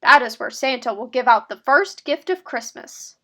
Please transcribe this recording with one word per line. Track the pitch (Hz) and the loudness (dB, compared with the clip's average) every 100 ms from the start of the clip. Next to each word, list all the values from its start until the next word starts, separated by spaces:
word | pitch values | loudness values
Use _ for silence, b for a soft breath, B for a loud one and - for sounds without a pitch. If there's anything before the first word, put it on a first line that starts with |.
That | - 285 | 6 4
is | 247 220 | 4 -8
where | 220 | -10
Santa | 226 262 254 240 | -6 -4 -4 -6
will | 202 214 | -8 -6
give | 254 247 | -4 2
out | 226 - | 2 2
the | 196 | -12
first | - 277 392 - | 0 2 2 -8
gift | - 285 - | -8 -8 -4
of | 370 | -8
Christmas. | - 240 226 - - - - _ | -6 -12 -12 -18 -20 -20 -20 _